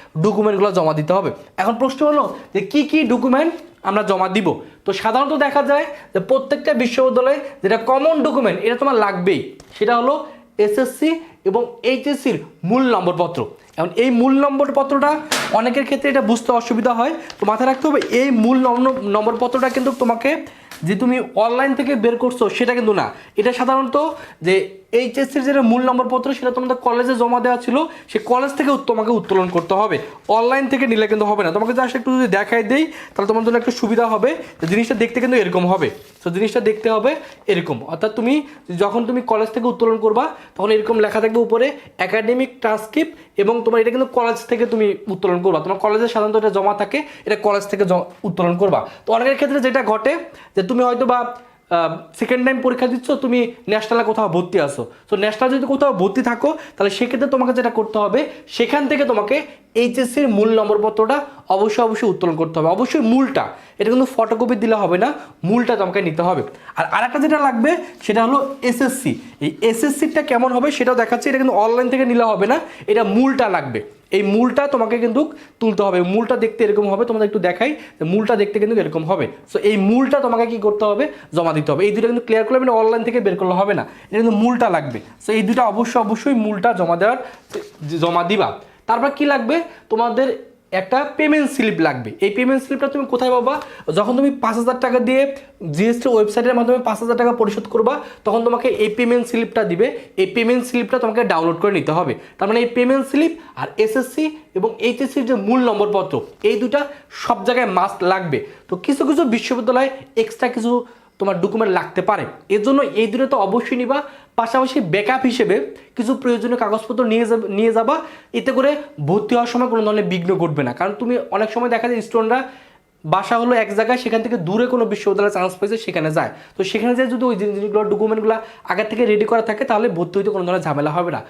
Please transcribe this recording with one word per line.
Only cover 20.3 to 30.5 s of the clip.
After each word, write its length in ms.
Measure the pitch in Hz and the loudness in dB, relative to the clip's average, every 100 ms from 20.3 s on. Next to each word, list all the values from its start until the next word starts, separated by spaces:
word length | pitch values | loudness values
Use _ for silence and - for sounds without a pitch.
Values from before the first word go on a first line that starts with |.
| 311 - - - - | -2 -6 -18 -20 -8
যে 100 | 160 | -4
তুমি 260 | 202 247 254 247 | 0 0 0 -2
অনলাইন 400 | 190 226 247 277 | 0 0 2 0
থেকে 200 | 262 262 | 0 0
বের 220 | 254 233 233 | 0 0 2
করছো 320 | 247 247 208 | -2 0 0
সেটা 260 | - 240 | 2 0
কিন্তু 180 | 247 214 | 2 2
না। 180 | 190 113 - - - | 2 -2 -6 -6 -2
এটা 160 | 226 | 0
সাধারণত 440 | 247 254 262 254 285 311 311 - - | 0 0 0 2 0 -2 -6 -14 -6
যে 380 | 165 190 185 - - | 0 0 0 -8 -4
এইচএসসির 500 | 226 240 277 269 285 | -2 0 -2 -2 0
যেটা 200 | 262 277 | 0 2
মূল 200 | 226 247 | 4 4
নম্বরপত্র, 520 | 254 254 233 254 269 | 2 0 0 -2 -2
সেটা 160 | 269 247 | -2 -2
তোমাদের 260 | 247 254 247 | -2 -2 -2
কলেজে 380 | 247 240 247 | 0 0 2
জমা 260 | 240 240 247 | 2 2 2
দেওয়া 160 | 247 247 | 2 0
ছিল, 200 | 247 262 330 - - | 0 0 -2 -8 -6
সে 100 | 214 | -6
কলেজ 320 | - 247 269 277 | 0 0 0 0
থেকে 120 | 285 | 0
উত-, 160 | 269 - | 0 0
তোমাকে 240 | 220 220 | 0 0
উত্তোলন 380 | 226 - 190 180 | 0 2 0 2
করতে 260 | 175 165 | -2 0
হবে, 240 | 196 214 139 - - - | 0 0 -2 -6 -8 -2
অনলাইন 400 | 220 240 | 0 2